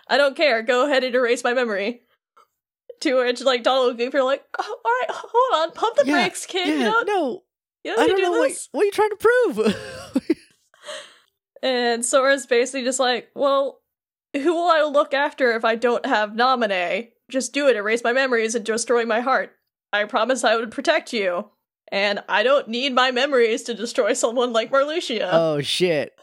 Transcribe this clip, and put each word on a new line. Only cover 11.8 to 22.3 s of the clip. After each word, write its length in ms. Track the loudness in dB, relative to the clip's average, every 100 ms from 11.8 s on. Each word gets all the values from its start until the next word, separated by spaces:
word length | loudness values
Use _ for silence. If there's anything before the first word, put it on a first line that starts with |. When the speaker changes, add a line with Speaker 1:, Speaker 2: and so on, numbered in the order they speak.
| 0 0
Speaker 1:
Sora's 420 | 0 2 4 2 2
basically 360 | 0 0 -2
just 160 | -4 0
like, 300 | 0 -2 -6 -2
"Well, 460 | 0 0 -2 -6 _ _ _ _ _
who 180 | -2 0
will 160 | 2 2
I 140 | 2
look 320 | 4 2 2
after 380 | 0 -2 0 0
if 120 | 2
I 120 | 0 0
don't 280 | 0 0 0
have 240 | 0 0
Naminé? 800 | 0 2 2 0 -2 -2 -4 -6 _ _
Just 240 | -6 -4
do 120 | 0 2
it, 80 | 2
erase 280 | 0 -2
my 80 | 0
memories, 420 | 0 0 0 -2
and 80 | -4
destroy 420 | -4 -4 0 0 0
my 140 | -2
heart. 320 | 0 0 -2 _ _ _ _
I 140 | -4
promise 400 | -2 0 0 0
I 120 | 2 0
would 140 | -2
protect 440 | -4 0 0 -2
you. 340 | -4 -2 -2 -6 _ _ _ -8
And 320 | -2 0 -2
I 140 | 0